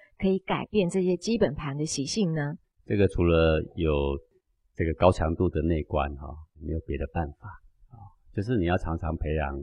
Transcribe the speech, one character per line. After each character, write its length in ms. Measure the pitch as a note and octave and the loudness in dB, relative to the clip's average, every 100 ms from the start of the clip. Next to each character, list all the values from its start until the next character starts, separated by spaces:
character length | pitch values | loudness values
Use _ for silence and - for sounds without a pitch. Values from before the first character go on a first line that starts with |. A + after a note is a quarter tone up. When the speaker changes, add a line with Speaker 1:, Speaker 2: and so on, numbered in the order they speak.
| _ - | _ -4
Speaker 1:
可 80 | F#3+ | 0
以 100 | F#3+ | 0
改 260 | - F#3 - | -2 -6 -2
变 200 | G#3+ F3 | 0 2
这 140 | F#3+ | 2
些 160 | F3+ F3+ | 0 0
基 180 | - A3+ | 0 0
本 200 | E3 D3 | 0 0
盘 200 | D3+ C#3+ | -6 -4
的 80 | |
习 220 | D#3 - E3+ | -4 -4 -4
性 260 | A3+ F#3 | -2 0
呢？ 240 | D#3+ C#3+ E3 _ _ - | 0 -4 -8 _ _ -2
Speaker 2:
这 100 | G#2 | 2
个 120 | F#2+ | 2
除 160 | - | 4
了 360 | E2+ E2 E2 D#2 D#2 - | 4 6 6 2 -2 -2
有 160 | D#2+ D2 C#2+ C#2 - _ _ _ _ - | 0 2 0 -2 -8 _ _ _ _ -4
这 100 | E2 | -2
个 80 | |
高 180 | D#2 F2+ | 4 4
强 220 | F#2 E2+ E2 | 4 0 2
度 140 | F2+ | 0
的 140 | D#2+ | 0
内 180 | D#2+ D#2+ | 0 0
观 320 | D2 D2+ C#2+ C#2 | -2 -2 -2 -6
哈， 180 | D2 D#2 D#2+ - | -12 -16 -18 -12
没 120 | D2+ | -8
有 60 | D#2+ | -6
别 140 | - C#2 | -6 -6
的 100 | D2+ | -6
办 140 | E2+ D#2 - | -6 -6 -8
法 80 | G#2 - - _ - | -16 -18 -20 _ -20
啊， 80 | A2+ G2+ _ - - | -20 -20 _ -12 -6
就 80 | |
是 140 | G#2 B2 | -2 0
你 80 | E2+ | 0
要 120 | F#2 | 0
常 180 | E2 D#2+ | -2 -4
常 160 | D#2+ D#2+ | -4 -4
培 160 | D2 | -2
养 260 | D#2 C#2+ C#2+ | -2 -4 -6